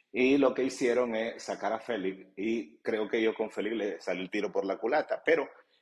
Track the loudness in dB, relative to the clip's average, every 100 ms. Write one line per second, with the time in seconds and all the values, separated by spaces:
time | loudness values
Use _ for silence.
0 | _ 2 4 6 4 2 -2 0 2 2
1 | 2 0 -2 -6 -8 -4 -2 -4 -4 -4
2 | -2 -6 -10 -6 -2 -2 -4 -8 -4 -2
3 | 0 2 2 0 -4 -4 -2 -2 -2 -4
4 | -4 -4 -4 -4 -2 -2 -2 -2 0 0
5 | 0 -2 2 2 0 -10 _ _